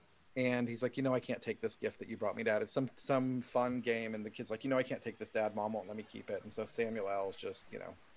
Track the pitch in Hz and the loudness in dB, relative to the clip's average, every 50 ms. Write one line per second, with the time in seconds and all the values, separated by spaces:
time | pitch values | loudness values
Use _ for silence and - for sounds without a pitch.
0 | - - - - - - - 127 127 123 123 123 120 117 117 113 127 120 - 143 | -20 -20 -20 -20 -20 -6 -2 0 2 4 4 2 2 0 0 0 0 0 0 2
1 | 135 131 127 123 - - 120 113 - 117 107 - - 107 - - - 110 - - | 2 4 2 2 2 -2 -4 -2 -2 -4 -2 0 -2 -4 -2 -2 -2 -2 -2 -4
2 | 101 98 113 101 110 101 92 113 113 110 107 107 110 107 - 139 135 123 - - | -8 -8 -4 0 0 0 0 2 2 4 4 4 2 0 0 0 0 0 -2 -4
3 | - - 139 131 131 131 127 127 120 - - 127 123 123 123 123 113 120 113 113 | 0 2 4 4 4 2 0 0 0 2 2 4 4 4 2 2 2 2 2 2
4 | 113 110 110 107 107 107 - - 120 - 110 110 - 135 135 127 127 - 127 - | 0 -2 -4 -4 -6 -6 -8 -8 -6 -4 -4 -2 0 4 4 4 4 2 -2 -4
5 | - 117 107 - 110 - - 113 107 107 104 107 104 107 110 107 92 98 104 110 | -4 -6 -6 -6 -6 -2 2 2 2 2 2 0 0 0 0 -2 -4 -4 -6 -8
6 | 104 - - - - - 104 92 - 107 - 113 110 - - - 117 113 113 113 | -8 -8 -10 -10 -6 -4 -4 -4 -4 -6 -6 -4 -4 -2 0 0 0 0 0 0
7 | 98 98 101 98 98 98 95 - - 101 95 - - - - - 90 87 - - | 0 0 0 0 0 -2 -4 -4 -6 -6 -6 -8 -10 -10 -10 -8 -8 -10 -12 -14
8 | - - - | -18 -20 -20